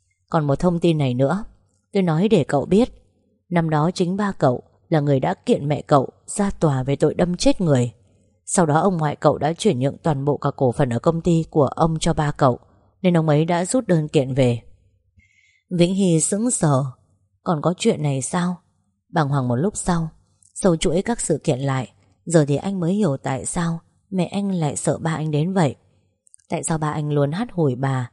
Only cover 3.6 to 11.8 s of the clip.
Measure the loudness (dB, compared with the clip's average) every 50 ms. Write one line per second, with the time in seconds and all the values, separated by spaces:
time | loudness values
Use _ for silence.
3.6 | 0 2 0 0 0 0 0 0 -2 -2 -2 -2 -4 -4 -2 0 0 0 0 0
4.6 | -6 _ _ _ _ 0 0 0 2 2 0 0 0 -2 -4 -2 0 0 0 0
5.6 | 0 -2 -4 -4 0 2 2 2 2 0 -8 _ _ -10 -4 -4 -2 -2 -2 0
6.6 | 0 0 0 0 -2 -2 -2 0 0 0 2 0 0 0 0 0 2 2 2 2
7.6 | 2 2 2 2 2 0 -4 _ _ _ _ _ _ _ _ _ _ -4 0 0
8.6 | 2 2 2 2 2 0 0 0 -2 -4 -2 0 2 2 2 2 0 -4 -2 0
9.6 | 0 0 0 2 0 -2 -2 -2 -2 -2 -2 0 0 -2 -2 0 -2 -4 -2 0
10.6 | 0 0 2 2 0 0 0 -2 0 0 0 0 2 2 2 2 0 0 2 2
11.6 | 2 2 2 0